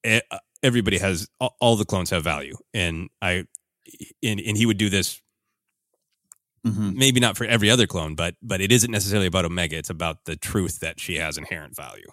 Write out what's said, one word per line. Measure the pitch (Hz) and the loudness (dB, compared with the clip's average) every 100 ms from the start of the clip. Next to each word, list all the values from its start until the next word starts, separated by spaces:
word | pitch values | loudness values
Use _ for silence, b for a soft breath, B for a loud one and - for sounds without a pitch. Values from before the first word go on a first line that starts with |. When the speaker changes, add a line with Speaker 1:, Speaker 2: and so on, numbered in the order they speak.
| 113 | 2
Speaker 1:
"E-, | 113 - | 0 0
uh, | 95 _ _ | -16 _ _
everybody | 131 120 104 92 | 2 2 2 0
has, | 95 87 101 _ | 0 -2 -6 _
a-, | 127 _ | -6 _
all | 123 110 | 2 4
the | 107 | 2
clones | 98 87 | -2 0
have | 92 | -2
value." | 80 73 69 - _ | 0 -4 -6 -14 _
And | 113 87 82 90 _ | -4 -2 -4 -10 _
I, | 95 90 - - _ _ - - - _ | -2 -2 -6 -18 _ _ -20 -20 -20 _
and, | 117 101 | -2 -2
and | 113 104 | -2 2
he | 113 | 2
would | 101 | 4
do | 104 | 2
this | 98 90 - _ _ _ _ _ _ _ _ _ _ _ _ _ _ 117 | 2 -2 -6 _ _ _ _ _ _ _ _ _ _ _ _ _ _ -4
Speaker 2:
Mm-hmm. | 101 104 110 | -2 -2 4
Speaker 1:
maybe | 135 123 | 4 6
not | 120 98 | 2 0
for | 113 | 0
every | 117 104 | 4 6
other | 123 104 | 6 4
clone, | 90 78 78 | 0 -4 -4
but, | 85 - | -4 -6
but | 113 95 | -6 -4
it | 98 | 4
isn't | 120 120 | 4 4
necessarily | 107 98 104 95 | 0 0 2 2
about | 90 85 | 2 0
Omega. | 87 85 80 | -2 -4 -4
It's | - | -8
about | 82 85 78 - | -6 -6 -6 -10
the | 80 | -8
truth | - 107 87 - | -4 -2 -2 -4
that | 80 78 | -10 -10
she | - 80 | -8 -4
has | 78 71 | -4 -8
inherent | 78 85 76 - | -10 -12 -12 -16
value. | 67 50 50 | -16 -18 -20